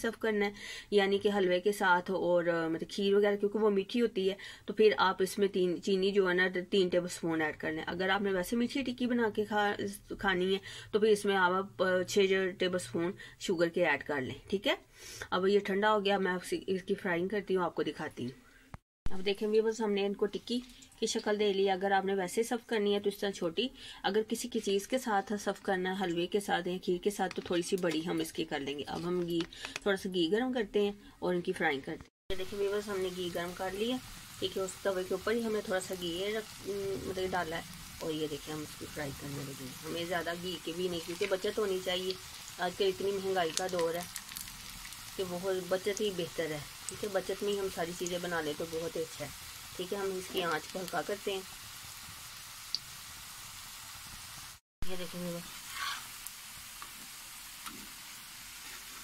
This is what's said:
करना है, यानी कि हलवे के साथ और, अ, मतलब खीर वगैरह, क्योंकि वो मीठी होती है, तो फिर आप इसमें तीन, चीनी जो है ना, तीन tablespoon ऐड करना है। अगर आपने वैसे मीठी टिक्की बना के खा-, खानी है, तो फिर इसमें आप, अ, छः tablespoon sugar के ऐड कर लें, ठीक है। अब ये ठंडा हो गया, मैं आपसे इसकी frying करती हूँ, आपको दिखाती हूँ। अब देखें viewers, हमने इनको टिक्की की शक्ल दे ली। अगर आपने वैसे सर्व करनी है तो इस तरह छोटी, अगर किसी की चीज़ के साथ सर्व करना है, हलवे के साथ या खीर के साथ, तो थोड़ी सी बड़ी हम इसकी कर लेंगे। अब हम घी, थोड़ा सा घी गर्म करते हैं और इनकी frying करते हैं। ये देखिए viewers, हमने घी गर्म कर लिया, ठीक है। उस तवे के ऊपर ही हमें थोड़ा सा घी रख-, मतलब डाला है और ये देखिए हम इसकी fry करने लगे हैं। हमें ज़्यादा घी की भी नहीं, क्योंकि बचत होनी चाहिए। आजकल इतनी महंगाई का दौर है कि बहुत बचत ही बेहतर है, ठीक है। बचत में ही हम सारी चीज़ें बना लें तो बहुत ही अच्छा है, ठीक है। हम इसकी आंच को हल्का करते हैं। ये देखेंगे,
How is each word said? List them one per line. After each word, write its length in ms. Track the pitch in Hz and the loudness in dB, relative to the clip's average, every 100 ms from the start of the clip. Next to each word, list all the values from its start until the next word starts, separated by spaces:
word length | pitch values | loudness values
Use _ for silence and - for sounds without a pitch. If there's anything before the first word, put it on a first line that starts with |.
| 233 214 | -2 0
करना 300 | 226 208 202 | 0 2 0
है, 80 | 202 - - - | -2 -10 -12 2
यानी 260 | 202 196 196 | 4 6 4
कि 100 | 202 | 4
हलवे 300 | 202 185 180 | 4 4 4
के 120 | 208 | 2
साथ 400 | 202 190 180 180 | 4 6 6 4
और, 360 | 175 170 175 170 | 0 4 4 4
अ, 220 | 165 160 | 2 2
मतलब 180 | 165 - | -2 -2
खीर 240 | - 196 202 | 0 4 6
वगैरह, 200 | 202 202 | 6 4
क्योंकि 240 | 202 214 | 2 4
वो 100 | 214 | 4
मीठी 300 | 196 196 240 | 4 2 2
होती 280 | 226 190 190 | 2 2 0
है, 100 | 190 - - - | -2 -8 -12 -4
तो 60 | |
फिर 200 | 202 214 | 6 6
आप 280 | - 185 190 | 8 4 4
इसमें 280 | 190 - 196 | 0 4 2
तीन, 300 | 190 180 160 | 4 2 2
चीनी 320 | - 190 196 | 2 4 4
जो 160 | 196 185 | 6 6
है 60 | |
ना, 160 | 180 185 | 6 4
तीन 400 | 185 185 202 180 | 2 2 4 6
tablespoon 520 | 175 175 - 170 160 | 4 2 -2 0 2
ऐड 140 | 151 143 | 0 0
करना 260 | 160 156 | -4 -4
है। 60 | - | -4
अगर 220 | 175 190 | -2 2
आपने 220 | 196 196 | 2 2
वैसे 240 | 185 180 240 | 0 0 0
मीठी 280 | 240 285 | 0 0
टिक्की 240 | 254 247 247 | -4 -2 0
बना 220 | 240 220 | 4 2
के 160 | 214 208 | 2 0
खा-, 300 | 208 202 - 202 196 - - | 2 2 0 -4 -8 -10 -2
खानी 320 | 196 180 190 | 2 2 2
है, 80 | 190 - - - | 0 -2 -14 -2
तो 60 | 208 | 4
फिर 100 | 220 | 6
इसमें 260 | 202 202 196 | 6 4 4
आप, 460 | 175 185 196 - | 4 4 0 0
अ, 220 | 185 185 | 4 4
छः 480 | 180 208 190 190 185 | 4 4 6 4 2
tablespoon 600 | 190 180 180 - 170 170 - - - | 0 0 0 -2 0 0 -2 -12 -6
sugar 280 | - 170 170 | 0 4 4
के 120 | - | 4
ऐड 220 | 165 143 | 2 2
कर 180 | - 147 | 0 -2
लें, 200 | 123 - - | -2 -6 -2
ठीक 180 | 202 277 | 0 2
है। 100 | 381 - - - - - | -2 -4 -18 -16 -10 -2
अब 160 | 185 190 | 2 6
ये 120 | 202 | 6
ठंडा 300 | 202 190 214 | 4 4 6
हो 120 | 214 | 6
गया, 180 | 196 196 | 4 4
मैं 120 | 190 | 2
आपसे 240 | 180 - 175 | 0 -2 -4
इसकी 400 | - 185 - 196 | 0 -2 0 -2
frying 340 | 202 170 190 | 0 0 0
करती 240 | 208 185 | -2 2
हूँ, 100 | 185 | 2
आपको 200 | 170 - | 2 0
दिखाती 400 | 156 147 151 - | -2 -2 -6 -6
हूँ। 80 | 123 - - - - - _ _ - | -6 -8 -16 -20 -20 -20 _ _ 2
अब 100 | 190 | 4
देखें 260 | 190 196 214 | 2 2 4
viewers, 340 | 220 220 220 | 6 4 2
हमने 240 | 214 202 202 | 2 2 2
इनको 200 | 202 202 | 2 0
टिक्की 380 | 190 - 247 - - - - | 0 -2 -4 -4 -14 -20 -4
की 80 | 214 | -2
शक्ल 300 | 226 220 208 | 0 0 2
दे 160 | 208 | 4
ली। 140 | 190 196 | 4 4
अगर 260 | 185 196 | 4 4
आपने 200 | 196 190 | 4 4
वैसे 300 | 196 180 226 | 2 2 0
सर्व 180 | 233 240 - | 0 -2 0
करनी 240 | 226 202 | 2 4
है 60 | 202 | 4
तो 100 | 208 | 2
इस 100 | 196 | 0
तरह 120 | 202 | -2
छोटी, 380 | 196 175 170 254 - - - - | -2 -2 0 -2 -4 -16 -6 0
अगर 180 | 208 | 2
किसी 240 | 220 226 240 | 2 -2 -2
की 120 | 226 | -2
चीज़ 280 | 202 196 - | 0 0 0
के 100 | 254 | -2
साथ 400 | 247 202 196 208 | 2 0 0 -2
सर्व 200 | 208 190 - | -2 -2 0
करना 240 | 185 185 | 0 0
है, 80 | 190 | 0
हलवे 280 | 185 170 180 | 0 0 0
के 120 | 208 | 0
साथ 280 | 202 175 180 | 2 0 0
या 100 | 185 | -2
खीर 200 | - 180 | 0 0
के 140 | 208 | 0
साथ, 180 | 202 180 | 0 -2
तो 120 | - - | -2 0
थोड़ी 120 | 175 | 0
सी 160 | 175 190 | 2 2
बड़ी 240 | 180 156 | 2 2
हम 200 | 170 165 | 0 0
इसकी 220 | 160 - | -2 -4
कर 160 | 160 147 | -4 -2
लेंगे। 240 | 135 147 | -4 -4
अब 180 | - - | -6 -4
हम 220 | 170 180 | 0 0
घी, 180 | 175 170 165 - - - 202 | 0 0 -2 -6 -10 -2 0
थोड़ा 100 | 190 | 0
सा 140 | 196 | 0
घी 180 | 180 165 | 2 4
गर्म 260 | 208 254 | 4 2
करते 300 | 247 202 208 | 0 0 2
हैं 280 | 202 202 - - | 2 0 -12 -4
और 140 | 180 180 | 0 2
इनकी 180 | 175 | 0
frying 280 | 185 165 135 | 0 2 0
करते 180 | 165 151 | -2 -8
हैं। 100 | - _ - | -10 _ -2
ये 60 | 190 | -2
देखिए 220 | 190 202 | -2 -2
viewers, 280 | 196 208 208 | 0 0 -2
हमने 220 | 196 185 | -2 -2
घी 200 | 180 175 | -2 -4
गर्म 240 | 175 175 | -2 -4
कर 200 | 180 190 | -4 -4
लिया, 260 | 196 226 254 - - - - | -2 0 -2 -4 -14 -14 -6
ठीक 180 | 190 190 | -4 -2
है। 60 | |
उस 200 | 190 - | -4 -2
तवे 200 | 196 185 | 0 0
के 120 | 185 185 | 0 -2
ऊपर 180 | 214 | 0
ही 80 | 233 | 0
हमें 200 | 226 214 | 2 0
थोड़ा 180 | 214 185 | 0 -2
सा 160 | - 180 | -2 -4
घी 380 | 175 175 202 | -4 -2 -2
रख-, 340 | 214 214 - 190 202 196 190 190 | -2 -6 -8 -6 -4 -2 -4 -4
मतलब 200 | 185 185 | -2 -2
डाला 240 | 185 160 165 | -2 -2 -4
है 80 | - - - - | -8 -12 -14 -6
और 80 | 165 | -4
ये 160 | 156 151 | -2 -2
देखिए 280 | 143 151 156 | -4 -6 -6
हम 80 | |
इसकी 220 | 151 - 170 | -8 -10 -10
fry 260 | 147 147 | -6 -6
करने 320 | 131 143 139 | -6 -8 -8
लगे 200 | 139 135 | -8 -8
हैं। 120 | 131 - | -10 -10
हमें 300 | 156 165 170 | -6 -4 -2
ज़्यादा 300 | 175 160 175 | -2 -2 -4
घी 200 | 180 160 170 | -4 -6 -4
की 80 | |
भी 160 | 165 180 | -2 -2
नहीं, 120 | 170 | -2
क्योंकि 240 | 165 170 196 | -4 -2 0
बचत 340 | 185 208 214 | 0 0 0
होनी 200 | 202 185 | 0 0
चाहिए। 360 | 185 180 185 185 - - - - | 0 -2 -2 -6 -10 -14 -12 -4
आजकल 240 | 180 175 196 | -2 2 2
इतनी 260 | 185 196 | 2 0
महंगाई 400 | 196 190 190 165 | 0 0 2 2
का 160 | 165 185 | 0 0
दौर 280 | 180 165 170 | 2 0 0
है 280 | 175 - - - - - - - - - - - | -6 -10 -12 -12 -12 -12 -14 -14 -14 -14 -10 -6
कि 60 | |
बहुत 440 | 185 175 190 185 175 | -4 -2 -2 -2 0
बचत 320 | 185 214 196 | -2 0 0
ही 80 | 214 | 0
बेहतर 400 | 180 160 - 160 | 0 -4 -4 -4
है, 100 | 147 139 - - | -4 -8 -12 -10
ठीक 140 | 190 | -6
है। 60 | 214 | -2
बचत 340 | 190 185 190 | -2 -2 -2
में 60 | 202 | -2
ही 80 | 202 | 0
हम 120 | 190 | -2
सारी 240 | 180 170 | -2 -4
चीज़ें 280 | 175 175 175 | -4 -4 -2
बना 200 | 175 170 | -2 -2
लें 140 | 151 147 | -2 -4
तो 100 | 165 | -4
बहुत 300 | 160 165 165 | -4 -4 -4
ही 60 | |
अच्छा 240 | 160 - 135 | -6 -8 -10
है, 60 | - - - - - | -10 -14 -14 -12 -8
ठीक 160 | 180 | -6
है। 60 | 202 | -2
हम 180 | 196 185 | -2 -4
इसकी 240 | 185 190 | -4 -2
आंच 300 | 170 151 - | 0 0 -2
को 80 | 185 | -6
हल्का 220 | 180 165 | -4 -4
करते 300 | 147 202 208 | -2 -4 -4
हैं। 120 | 190 190 - - - - - - - - - - - - - - - - - - - - - - - - - - - - - - - _ _ - | -4 -6 -12 -14 -14 -14 -14 -14 -14 -14 -14 -14 -14 -8 -8 -8 -14 -14 -14 -14 -14 -14 -14 -14 -14 -14 -14 -14 -14 -14 -14 -14 -18 _ _ 2
ये 80 | 180 | 2
देखेंगे, 420 | 175 175 175 175 - - - - - - - - - - - - - - - - - - - - - - - - - - - - - - - - - - - - | -2 -4 -4 -4 -8 -12 -10 -6 -4 -4 -8 -12 -12 -14 -14 -14 -14 -14 -14 -14 -14 -14 -14 -14 -14 -12 -12 -12 -14 -14 -14 -16 -14 -14 -14 -14 -12 -12 -12 -14